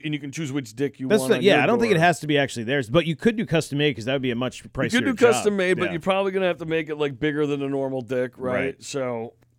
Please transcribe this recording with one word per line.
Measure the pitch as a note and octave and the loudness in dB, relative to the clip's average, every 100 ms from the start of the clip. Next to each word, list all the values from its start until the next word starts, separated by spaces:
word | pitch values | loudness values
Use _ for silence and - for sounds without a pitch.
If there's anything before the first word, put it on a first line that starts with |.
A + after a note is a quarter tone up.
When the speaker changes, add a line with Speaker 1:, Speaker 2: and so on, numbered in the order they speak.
Speaker 1:
and | D3+ | -6
you | D3+ | -6
can | C#3+ | -6
choose | D3 D3+ | -8 -6
which | C#3+ A2+ A2 | -6 -6 -4
dick | C#3 - | -6 -4
you | C3 | 0
Speaker 2:
That's | G#3+ | 2
Speaker 1:
want | C3 | 4
Speaker 2:
the, | F#3+ | 4
Speaker 1:
on | |
Speaker 2:
yeah, | G3+ C3+ | 4 4
Speaker 1:
your | |
Speaker 2:
I | C#3 | 4
don't | A#3 | 2
think | A#3 | 2
it | E3+ | 4
Speaker 1:
door. | |
Speaker 2:
has | F3 E3 | 4 2
to | D3+ | 0
be | C#3+ | 0
actually | C3+ A#2+ | 0 -2
theirs, | A2 C#3+ A2 | -2 -2 2
but | D#3+ D#3+ | 2 2
you | D#3 | 0
could | A3+ A3 | 0 0
do | G3 | 0
custom | E3 - D3 | -2 0 0
made | D3 A#2 | 0 0
'cause | A2+ | -2
that | |
would | C#3 | -2
be | B2+ | -2
a | A#2 | -2
much | B2+ - - | -4 -8 -10
pricier | - B2 | -4 0
Speaker 1:
You | A#3+ | 0
could | B3 | 0
do | |
Speaker 2:
job. | A#3 A#3 | 4 4
Speaker 1:
custom | A3 G#3 G3+ | 4 2 2
made, | F3+ F3+ | 2 2
but | F3+ | 0
Speaker 2:
Yeah. | |
Speaker 1:
you're | F3 | -2
probably | F#3+ F#3+ G3 | 0 0 0
gonna | F#3+ F#3 | 0 -2
have | E3+ | -2
to | E3 | -2
make | D#3+ D#3 | -4 -4
it, | D3+ | -2
like, | D3 A#2+ | -4 0
bigger | D3+ D3 D3+ | -2 0 0
than | C#3+ | -2
a | C#3 | -2
normal | C#3 C3+ C3 | -2 -2 -4
dick, | A#2 B2+ B2+ A#2+ | -4 -2 -4 -6
right? | B2+ B2 F2 | -4 -2 -4
Speaker 2:
Right. | D#2+ | -6
Speaker 1:
So, | - C#3 B2+ A#2 A2+ - _ | -10 -6 -6 -6 -8 -14 _